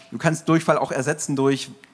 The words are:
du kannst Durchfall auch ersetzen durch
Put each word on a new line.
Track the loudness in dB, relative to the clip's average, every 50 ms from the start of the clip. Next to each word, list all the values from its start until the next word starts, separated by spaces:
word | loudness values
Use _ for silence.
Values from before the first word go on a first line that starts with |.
| -20 -14
du | -10 -2
kannst | 0 0 0 0 0 2
Durchfall | 2 2 4 4 2 2
auch | 2 -2 -2
ersetzen | -4 -2 -4 -4 -4 -4 -4 -2
durch | 0 2 2 2 0 -4 -10 -14 -20 _ -20